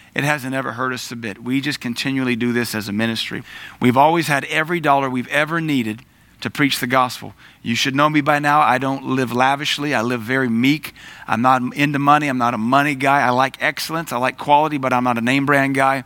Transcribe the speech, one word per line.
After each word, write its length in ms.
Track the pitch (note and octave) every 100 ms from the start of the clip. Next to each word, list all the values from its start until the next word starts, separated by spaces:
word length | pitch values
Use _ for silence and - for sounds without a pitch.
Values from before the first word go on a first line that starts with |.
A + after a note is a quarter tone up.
| -
It 80 | -
hasn't 320 | C#3+ D3 B2+
ever 160 | C3+ C3
hurt 220 | A#2 B2+
us 180 | B2 -
a 60 | A#2+
bit. 260 | A2+ F#2
We 180 | A#2 C3+
just 200 | C#3+ C3+
continually 560 | B2 A#2 C#3 C3+ B2+ A#2
do 160 | A#2+
this 200 | A#2+ A#2 G#2+
as 100 | G#2
a 60 |
ministry. 500 | G2+ A2+ A2 - - - - - -
We've 160 | B2 B2+
always 320 | D3+ E3+ D#3
had 160 | C#3
every 340 | D#3 D#3 D#3 F3
dollar 320 | D3+ C#3 C3+
we've 160 | B2+ A#2
ever 340 | D3 D3+ E3
needed 440 | D#3 C#3 A2 A2 - _ _ -
to 60 | A#2
preach 300 | - C#3 B2+
the 80 | B2+
gospel. 480 | C3 B2+ - G#2 - - -
You 140 | A2
should 220 | A#2 C#3 C3+
know 120 | D3+
me 120 | D3+
by 180 | C#3 D3
now. 220 | D3 D3+
I 180 | B2+ B2+
don't 260 | C3+ C#3
live 280 | C3 C3 B2
lavishly. 640 | A#2+ C3 C#3 D3 - D3 B2+
I 60 |
live 200 | A#2 B2
very 260 | A2 C3 C3
meek. 460 | A2+ C3 D3+ - - - - -
I'm 160 | A2
not 320 | B2+ C3 B2
into 240 | - C#3+ C#3+
money. 300 | C#3+ D3 D3
I'm 100 | B2+
not 160 | A#2+
a 40 | A#2
money 360 | A2+ C3+ D3
guy. 280 | C3+ C#3 C#3+
I 80 | B2
like 300 | B2 C3 -
excellence. 520 | D3 D3+ - E3 D#3+
I 60 | B2
like 200 | B2+ B2
quality, 400 | - D3 D3+ D3
but 140 | C3
I'm 100 | B2
not 160 | B2 A#2
a 40 |
name 220 | A#2 C#3
brand 300 | C#3 C#3+ C3+
guy. 300 | C3+ C3+ C3+